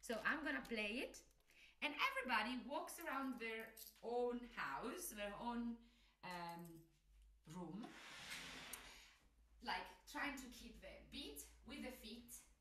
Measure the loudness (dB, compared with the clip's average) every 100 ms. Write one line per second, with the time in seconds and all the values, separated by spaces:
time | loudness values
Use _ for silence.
0 | 0 4 6 6 6 2 2 2 2 2
1 | 0 -4 -16 -20 -20 -20 -20 0 0 4
2 | 4 4 6 6 6 2 2 0 0 -2
3 | 0 2 2 0 0 0 -4 -8 -14 -8
4 | 2 6 6 4 -2 -2 0 2 0 0
5 | -2 0 -2 2 2 4 2 0 -6 -20
6 | -20 -12 -4 -2 -2 -2 -6 -10 -14 -20
7 | -20 -20 -20 -18 -8 -4 -2 -2 -4 -6
8 | -10 -10 -6 -6 -6 -8 -8 -8 -8 -14
9 | -16 -20 -20 -20 -20 -8 0 2 0 -8
10 | -4 0 2 0 -4 -8 -10 -10 -10 -10
11 | -8 -6 -4 -6 -8 -10 -8 -4 -4 -4
12 | -8 -8 -8 -12 -12 -20